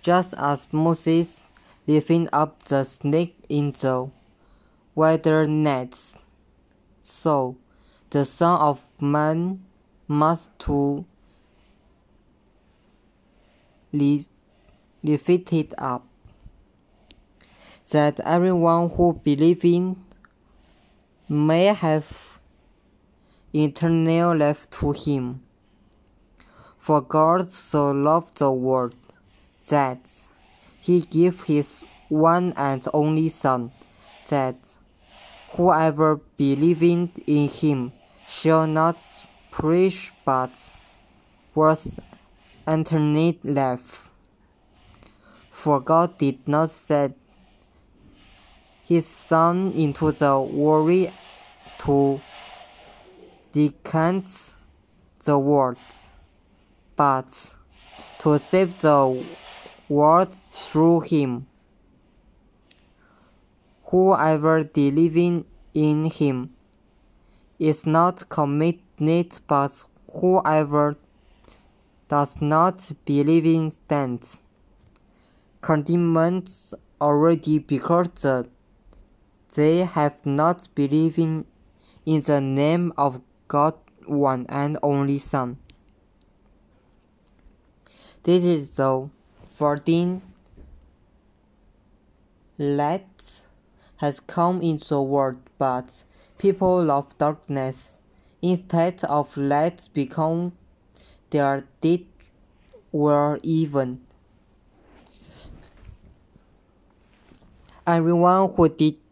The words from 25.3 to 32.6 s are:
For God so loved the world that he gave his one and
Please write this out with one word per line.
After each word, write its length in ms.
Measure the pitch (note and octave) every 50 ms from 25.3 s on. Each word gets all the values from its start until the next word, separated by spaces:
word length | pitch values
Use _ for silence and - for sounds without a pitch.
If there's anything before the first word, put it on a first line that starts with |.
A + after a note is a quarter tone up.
| B2+ B2+ - _ _ _ _ _ _ _ _ _ _ _ _ _ _ _ _ _ _ _ - _ _ - - - _ _
For 220 | _ - D3+ D3
God 500 | C#3 - - D#3 D#3 D#3+ E3+ F#3 F#3 F3+
so 400 | - - - - - D3+ C#3+ C#3+
loved 480 | C#3 C#3 C#3 D3 D#3 E3+ E3 - _ -
the 120 | D3 C#3
world 440 | C3 B2+ B2+ C3 C3 B2+ B2 A#2+ B2 _ _ - _ _ _ _ _ _ _ _ _ _ - -
that 420 | D3+ C#3+ C#3 C3 B2+ B2+ _ - - - - _ _ _ _ _ _ _ _ - _ _
he 200 | - - F3+ F3
gave 400 | D#3+ - - D#3 E3+ F3+ F3 - -
his 380 | - D3+ D3 C#3+ - - - - - - _ _ _
one 440 | D#3 D#3 D#3+ E3 E3+ F3+ F3+ F3+ -
and 280 | -